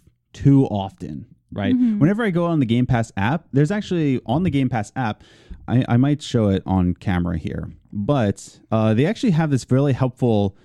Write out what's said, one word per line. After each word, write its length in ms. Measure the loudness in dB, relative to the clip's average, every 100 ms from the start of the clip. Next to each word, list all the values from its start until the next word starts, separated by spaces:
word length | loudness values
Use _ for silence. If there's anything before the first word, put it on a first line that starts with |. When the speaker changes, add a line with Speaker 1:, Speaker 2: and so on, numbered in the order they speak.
| _ _ _
Speaker 1:
too 320 | 0 4 4 4
often, 600 | -2 -6 -10 -12 -12 -16 -20 _
right? 220 | -4 0
Speaker 2:
Mm-hmm. 240 | 2 0 2
Speaker 1:
Whenever 260 | 2 2
I 60 | -2
go 160 | -2 0
on 140 | 0
the 60 | 0
Game 200 | 0 2
Pass 260 | 0 -2 -4
app, 300 | -2 -2 -2
there's 180 | 0 0
actually, 500 | -2 -4 -2 0 -2 -2
on 160 | -2
the 80 | 0
Game 180 | 0 0
Pass 220 | -2 -4 -6
app, 260 | -6 -6 -14 -20 -20 -16 -2
I, 160 | 0 2
I 80 | 2
might 260 | 2 0
show 260 | -2 0 2
it 140 | 0 0
on 280 | 0 2
camera 420 | -2 -2 -2 -2 -4
here, 320 | -6 -8 -10 -16 _
but, 680 | -6 -2 0 0 -2 -10 -20 _
uh, 240 | 0 2
they 120 | 2 0
actually 240 | 0 0
have 180 | 0 0
this 160 | -2 0
really 220 | 0 0
helpful, 640 | 0 -2 0 0 2 0 -4